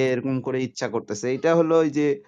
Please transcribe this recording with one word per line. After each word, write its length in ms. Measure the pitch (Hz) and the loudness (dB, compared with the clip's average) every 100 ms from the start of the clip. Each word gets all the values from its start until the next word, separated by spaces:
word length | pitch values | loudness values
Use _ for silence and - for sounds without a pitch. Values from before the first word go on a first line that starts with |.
| 131 | 2
এরকম 300 | 123 135 131 | 0 -2 -4
করে 180 | 131 131 | -2 -4
ইচ্ছা 280 | 127 - 123 | -4 -4 -4
করতেছে। 380 | 110 - 104 123 | -4 -6 -6 -4
এটা 200 | 135 156 165 | -2 2 2
হলো 180 | 160 165 | 4 4
ওই 120 | 156 | 2
যে 160 | 143 147 139 | 2 0 -2